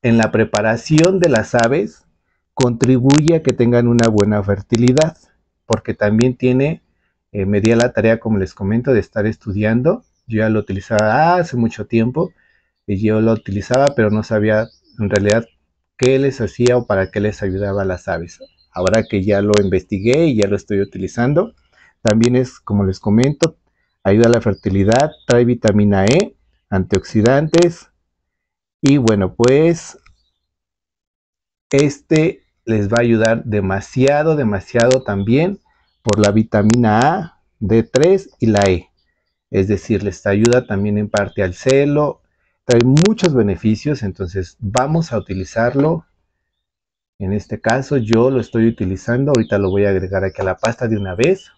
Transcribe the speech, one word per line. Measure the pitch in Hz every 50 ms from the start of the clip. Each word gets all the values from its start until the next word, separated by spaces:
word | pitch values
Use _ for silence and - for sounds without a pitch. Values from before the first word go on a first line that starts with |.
En | - 120 113 113
la | 110 107
preparación | - 110 110 107 - 104 107 110 113 117 - - 156 151 165 180 190 190
de | 175 165
las | 127 110 107 - -
aves | 120 117 117 135 165 208 226 - _ _ _ _ _ _ _ _ _ _ _ _
contribuye | - 131 123 120 117 - 120 131 123 123 135 143 151 147 160 165
a | 160
que | 160 135
tengan | 120 - 120 120 120 120 120 120
una | 120 117 117 113
buena | 107 104 101 104 107 104
fertilidad, | 98 101 101 98 - _ 120 113 123 123 127 143 156 160 160 _ _ _ _ _ _ _ _ _ _
porque | - 113 107 _ - -
también | _ 107 104 107 110 131 135 123
tiene, | _ 127 123 123 131 139 151 165 - _ _ _ _ _ _ _ _ _ _
eh, | - 104 95
me | 95 104 101
di | 101 110
a | 117
la | 117 120 127
tarea, | - - 113 113 113 110
como | - 113 110 98
les | 95 92
comento, | - - 101 95 107 117 127 143
de | 131 107
estar | 92 _ _ 110 104
estudiando. | 107 104 _ _ 107 95 104 104 107 113 123 127 160 202 247 _ _ _ _ _
Yo | - 110 107
ya | 107 110
lo | 110 107
utilizaba | 104 - 98 95 - - 117 104 107 107 110 139 156 170 180
hace | 180 170 170 -
mucho | 123 117 113 - - 101
tiempo, | _ - 113 113 123 127 156 180 185 _ _ _ _ _ _ _ _ _ _ _
y | - 101 95
yo | 110 107 110 110
lo | 110 113
utilizaba, | 113 110 _ - 98 104 95 - 123 131 143 143 -
pero | - 110 107
no | 104 107
sabía | 104 - 113 107 104 107 107 107 113 113 _ _ _ _ _ -
en | 104 98
realidad | 107 101 101 104 107 117 117 _ _ _ _ _ _ _ _ _ _
qué | - 127 127 135 135
les | 139 139 127 -
hacía | 113 95 - - 120 120 123
o | 123 120
para | - 104 95 95 -
qué | - 107
les | 101 107 101 -
ayudaba | 104 98 92 95 101 101 98 101
a | 98
las | 95 92 90 - 98
aves. | 90 82 85 82 - _ - _ _ _ _ _
Ahora | _ 87 92 - 107 113 113 -
que | - 101
ya | 92 107 101 101
lo | 101 104 104 104
investigué | 98 95 92 92 - _ 104 95 98 117 131 156 170
y | 160 127
ya | 107 101 98
lo | 104
estoy | 95 - - 104 98
utilizando, | 98 98 - 92 95 92 - 117 117 131 147 170 208 226 _ _ _ _ _ _ _ _ _ _
también | - 107 107 113 113 120 123
es, | 127 131 123 - -
como | _ - 101 101 101
les | 95 95 -
comento, | - 107 101 113 127 139 147 _ 165 160 - _ _ _ _ _ _ _ _ _
ayuda | _ 98 101 107 117
a | 117
la | 120 117
fertilidad, | - 117 95 - _ 104 92 98 95 104 113 131 147 156 - _ _
trae | - 120 120 120
vitamina | 120 123 120 - 110 101 104 104 101 - - 95
E, | 104 131 175 233 - _ _ _ _ _ _ _ _
antioxidantes, | - 190 - - - 95 - - - 110 104 117 131 143 156 156 165 170 175 170 165 - - _ _ _ _ _ _ _ _ _ _ _ _ _ _ _ _ _ _ _
y | - 135 139
bueno, | 147 120 110 107 101 95 92 -
pues, | - 117 123 135 147 160 170 170 165 - - - _ _ _ _ _ _ _ _ _ _ _ _ _ _ _ _ _ _ _ _ _ _ _ _ _ _ _ _ _ _ _ _ _ _ _
este | - 139 151 143 139 - _ _ 165 156 156 175 - - _ _ _ _ _
les | 117 110 107 101 101
va | 113 117
a |
ayudar | 117 117 113 110 110 113 117 113 -
demasiado, | 110 107 104 95 95 95 98 - - - 127 127 139 143 147 151 160 156
demasiado | 147 131 107 104 92 - - - 120 117 123 127 131 127
también | - 101 98 101 110 117 143 165 190 196 - _ _ _ _ _ _ _ _
por | _ 113 104 104
la | 104 101
vitamina | 101 110 110 - - 107 101 107 113 123 120 110 107 110
A, | 127 147 - - 165 - _ _ _ _ _ _
D | 110 92 113 113 110
tres | _ - 127 151 180 196 190 196 - _ _
y | -
la | 113 104 101 101 98
E. | 92 85 - _ _ _ _ _ _ _ _ _ _ _ _ _
Es | - 98 95 101
decir, | 104 92 - - 110 95
les | 101 101 87 - _
ayuda | 104 101 104 110 117 123 127 127
también | - 107 98 101 104 104 104
en | 107 101
parte | - 104 101 95 - -
al | 98 92 92
celo, | - - 131 135 139 143 147 147 147 151 143 - _ _ _ _ _ _ _ _ _ _
trae | - 123 117 120
muchos | 127 135 151 170 208 220 - - 175 139
beneficios, | 123 107 101 95 82 - 107 107 104 - 147 147 -
entonces | 110 98 90 - 98 85 92 98 90 - _ _
vamos | 110 98 110 123 127 147 156 165 160 -
a | 123 107
utilizarlo. | - - 95 95 95 - - 113 113 123 - 139 143 156 - 156 _ _ _ _ _ _ _ _ _ _ _ _ _ _ _ _ _ _ _ _ _ _ _ _
En | 101 95
este | 101 104 - _ 110 104
caso | - 113 117 135 135 - 147 135
yo | 110 107 113 113 120 131
lo | 135 123
estoy | 113 - - 113 113
utilizando, | 113 113 - 104 92 95 95 - - 120 123 139 147
ahorita | 143 117 110 - 107 101
lo | 98 92
voy | 95 101 101
a | 101
agregar | 98 92 95 90 98 95 95
aquí | 95 - -
a | 98
la | 92 92
pasta | - - 113 117 - 127 113
de | 110
una | 104 98 95 90
vez. | 101 123 165 190 190 - - _